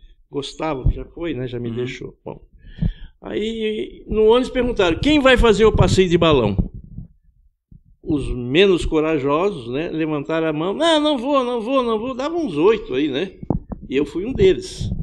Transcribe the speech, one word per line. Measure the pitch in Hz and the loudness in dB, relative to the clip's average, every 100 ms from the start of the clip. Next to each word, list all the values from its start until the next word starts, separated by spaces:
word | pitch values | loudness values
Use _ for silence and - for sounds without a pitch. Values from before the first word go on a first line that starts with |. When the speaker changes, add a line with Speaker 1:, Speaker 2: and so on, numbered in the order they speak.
| - _ _ | -20 _ _
Speaker 1:
Gostava, | 143 135 - 160 135 127 | -10 -10 -8 -6 -2 0
já | 127 | -2
foi, | 127 - 170 | -8 -10 -8
né? | 127 127 | -6 -6
Já | 120 | -8
me | 120 | -8
Speaker 2:
Uhum. | 113 | -6
Speaker 1:
deixou. | 127 - - - | -8 -8 -14 -14
Bom. | - - - - - - - - - _ | -16 -16 -18 -20 -18 -2 -2 -2 -16 _
Aí, | - - 220 226 220 214 - - - | -10 -6 -6 -4 -4 -6 -8 -12 -6
no | 214 214 | 2 6
ônibus | 247 254 | 6 4
perguntaram, | 262 247 220 180 165 | -2 -2 2 0 2
"Quem | 277 302 | 2 4
vai | 262 240 | 6 6
fazer | 233 196 220 | 6 6 4
o | |
passeio | 214 175 - 185 | 4 4 4 4
de | 170 | 4
balão?" | 165 143 104 98 - - - - - _ _ _ _ _ _ - _ _ | 4 4 2 0 -4 -6 -18 -18 -18 _ _ _ _ _ _ -20 _ _
Os | - 147 120 | -4 -2 -2
menos | 123 123 147 202 170 - | -4 0 4 4 4 0
corajosos, | 156 156 156 139 151 196 170 117 | 0 0 0 0 0 0 -4 -8
né? | 131 170 | -6 -4
Levantaram | 160 156 151 139 160 160 | -4 -4 -4 -4 -2 -2
a | |
mão, | 151 175 | -2 -4
"Não, | 226 330 311 | 0 2 2
não | 302 277 | 2 -2
vou, | 254 277 | 0 0
não | 247 247 | 0 -4
vou, | 214 269 | -2 -2
não | 240 220 | 0 -2
vou." | 247 247 | -4 -6
Dava | 294 339 | -6 -4
uns | 285 143 | -4 2
oito | 185 226 - 127 | 2 2 -2 -4
aí, | 151 | -2
né? | 131 190 - - - - - - | -4 -6 -10 -4 -4 -4 -14 -6
E | 135 | -4
eu | 147 | -4
fui | 165 214 | -6 -8
um | |
deles. | 233 190 185 - - - - | 2 2 2 -4 -8 -8 -4